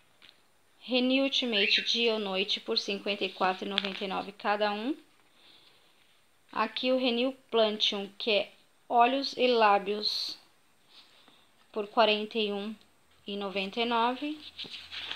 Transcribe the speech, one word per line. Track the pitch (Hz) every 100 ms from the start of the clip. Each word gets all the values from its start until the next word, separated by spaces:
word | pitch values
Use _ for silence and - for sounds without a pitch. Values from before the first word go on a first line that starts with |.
| _ _ - - _ _ _ _
Renew | - 247 254 269
Ultimate, | 269 - 247 208 208 -
dia | 190 233 233
ou | 220
noite, | 196 190 190 214
por | - 226
cinquenta | - 196 208 202
e | 190
quatro | - 190 185 202
e |
noventa | 196 196 185
e | 202
nove | 185 185
cada | - 220 208 208
um. | 208 240 311 - _ _ _ - - - _ _ _ _ _ _ _ _
Aqui | - 220 - 254
o | 262
Renew | 254 233 262 269 _
Plantium, | 226 214 214 - 208 196 -
que | 233
é | 202 - - _ _ -
olhos | 240 240 277 269 -
e | 254
lábios, | 233 208 202 190 208 214 - - - - _ _ _ _ - - - - - _ _ _
por | 226 208
quarenta | 247 214 208 214 226
e | 208
um | 202 208 214 _ _ _ _ -
e |
noventa | 202 202 196 196 233
e | 233
nove. | 233 233 254 294 302 - - - - - - -